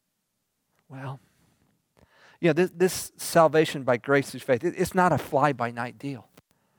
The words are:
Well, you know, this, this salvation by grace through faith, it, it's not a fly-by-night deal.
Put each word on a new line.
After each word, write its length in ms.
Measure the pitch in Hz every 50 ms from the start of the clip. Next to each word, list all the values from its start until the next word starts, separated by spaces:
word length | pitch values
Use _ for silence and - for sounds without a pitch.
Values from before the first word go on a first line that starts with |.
| _ _ _ _ _ _ _ _ _ _ _ _ _ _ _ _ _ -
Well, 300 | 135 131 131 127 131 131 _ _ _ _ _ _ _ _ _ _ _ _ _ _ _ _ _ _ _ _ _ - _ -
you 100 | - 170
know, 40 | 151
this, 180 | 156 185 170 -
this 360 | 170 180 185 - - - - _
salvation 640 | - - - - 170 160 156 139 160 160 - - 151 131
by 140 | 123 123
grace 320 | 120 - - 139 143 135 -
through 120 | - 127
faith, 220 | - - 131 117 135
it, 120 | 175 -
it's 160 | - 180 - -
not 180 | 185 180 180
a 60 | 156
fly-by-night 800 | 135 - - - 139 139 151 139 117 123 117 120 120 120 123 113
deal. 300 | 113 - 143 139 113 98 _ _ - - _ _ _ _ _ _